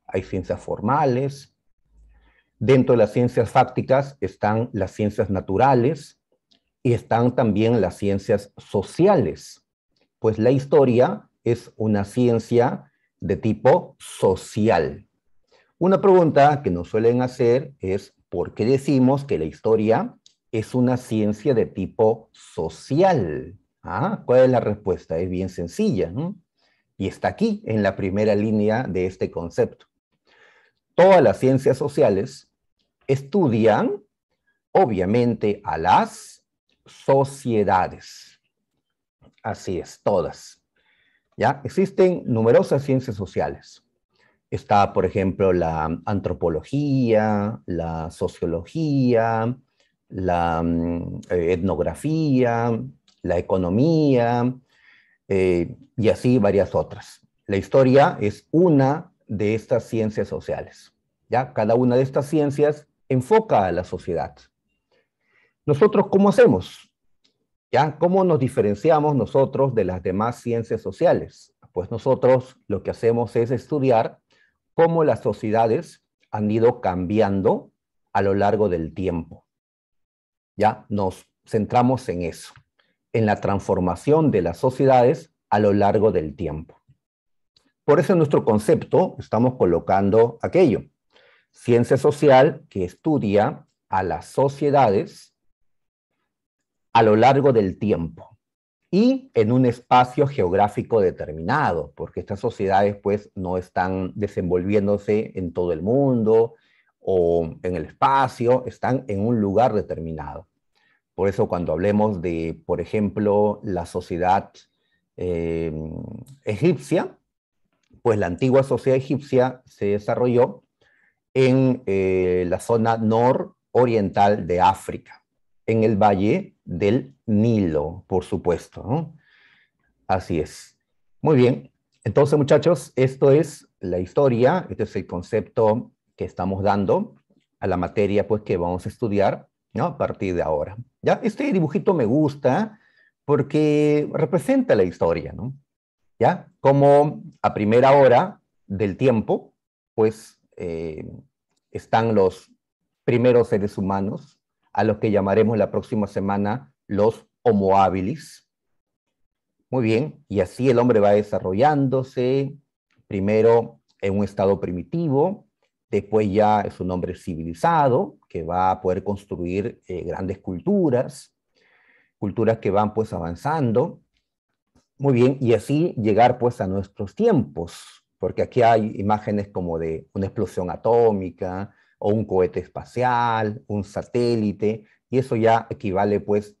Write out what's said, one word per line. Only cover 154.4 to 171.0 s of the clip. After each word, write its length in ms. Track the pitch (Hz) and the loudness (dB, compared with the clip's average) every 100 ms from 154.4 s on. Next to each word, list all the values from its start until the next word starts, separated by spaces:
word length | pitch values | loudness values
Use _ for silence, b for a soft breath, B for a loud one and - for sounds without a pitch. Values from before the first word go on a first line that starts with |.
| _ _ _ | _ _ _
a 100 | - | -2
los 160 | 107 104 | -2 0
que 140 | 113 | 0
llamaremos 440 | 101 98 98 110 113 | 0 2 2 2 2
la 140 | 98 | -2
próxima 380 | 107 - 113 101 | -2 -4 -4 -4
semana 640 | - 98 101 104 120 - _ _ | -4 -4 -4 -4 -6 -10 _ _
los 380 | 101 107 - _ _ | 0 0 0 _ _
Homo 360 | 123 104 98 98 | 0 2 2 4
habilis. 720 | 95 92 92 147 - - _ _ _ _ _ _ _ _ _ _ _ _ _ | 2 0 -6 -8 -14 -20 _ _ _ _ _ _ _ _ _ _ _ _ _
Muy 140 | 131 | -4
bien, 400 | 110 110 151 - _ | 0 0 -2 -10 _
y 140 | 98 | -4
así 280 | 87 - 127 | -4 -2 0
el 120 | 117 | 2
hombre 180 | 123 113 | 4 4
va 140 | 101 | 4
desarrollándose, 1400 | 104 104 95 95 95 143 147 139 131 127 - 123 135 139 139 _ _ _ _ _ | 2 0 -6 -4 0 0 2 0 -2 -6 -4 -2 -2 -4 -10 _ _ _ _ _
primero 760 | 104 95 110 110 117 113 - _ _ | -4 0 2 4 4 2 -10 _ _
en 180 | 98 98 | -6 -4
un 60 | |
estado 340 | 101 - 98 95 | -4 -2 0 0
primitivo, 880 | 92 90 85 165 170 135 170 208 _ _ _ _ _ | -4 -8 -8 -6 -2 0 -2 -4 _ _ _ _ _
después 400 | 104 - 107 107 | -6 -2 -2 0
ya 320 | 95 104 107 | 2 2 2
es 180 | 101 - | -2 -8
un 100 | 90 | -6
hombre 240 | 90 87 | -6 -6
civilizado, 1040 | 90 - 80 82 82 165 170 143 123 208 - _ | -10 -10 -10 -10 -4 -2 2 2 0 -2 -10 _
que 160 | 92 | -12
va 260 | 80 87 92 | -6 -2 -2
a 100 | 92 | 0
poder 220 | 92 90 | -2 -4
construir, 800 | 98 101 - 85 87 92 107 - _ | -4 -8 -8 -8 -6 -4 -6 -10 _
eh, 160 | 90 | -10
grandes 340 | 82 80 92 - | -8 -8 -8 -8
culturas, 960 | - 90 170 202 165 120 | -10 -8 -2 0 0 0